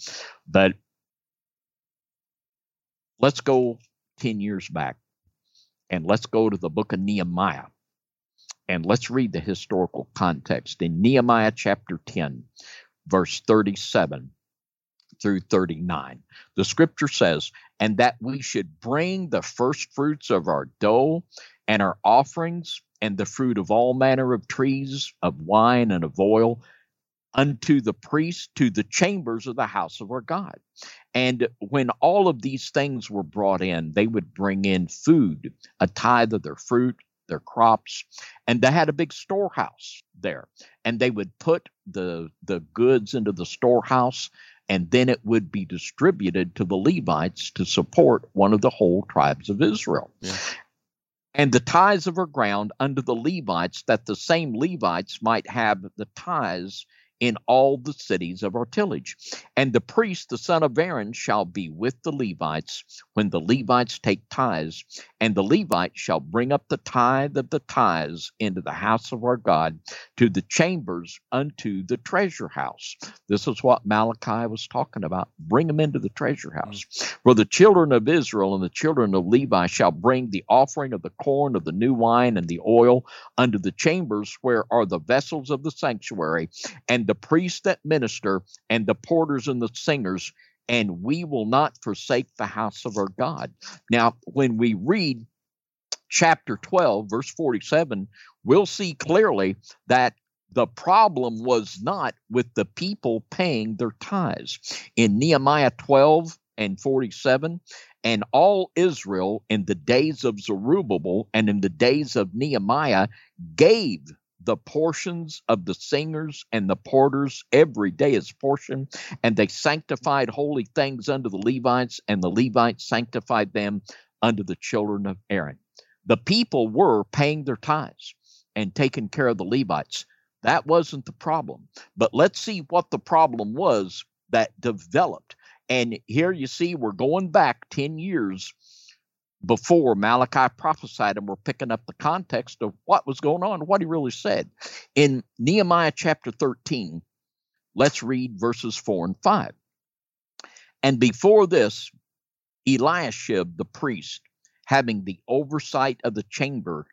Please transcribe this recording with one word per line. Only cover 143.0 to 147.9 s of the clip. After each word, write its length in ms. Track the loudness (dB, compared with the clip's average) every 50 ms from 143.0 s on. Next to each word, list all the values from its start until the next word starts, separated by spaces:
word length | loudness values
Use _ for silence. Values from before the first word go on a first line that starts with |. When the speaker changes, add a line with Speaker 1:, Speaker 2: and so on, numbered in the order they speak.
| 2
Speaker 1:
was 140 | -2 -6 -2
going 240 | 0 0 0 0 -2
on, 240 | -4 -4 -4 -2
what 140 | 0 0 0
he 40 | 0
really 260 | 0 -2 -2 -2 -4
said. 380 | -4 -4 -2 -2 -2 -2 -2 -6 _ -20 -18 -18 -18 -18 -12 _ 2
In 280 | 4 4 4 4 0 -6 _ _
Nehemiah 540 | -2 0 2 4 4 4 4 4 4 2 0 -2
chapter 360 | -2 -2 -2 -2 -2 -4 -10
thirteen, 720 | -4 -2 -2 -2 -2 _ -6 -6 -6 -6 -6 -8 -10 -14 -16 _ _ _ _ _ _ _ _ _ _ _ _ _ 0
let's 260 | 2 2 2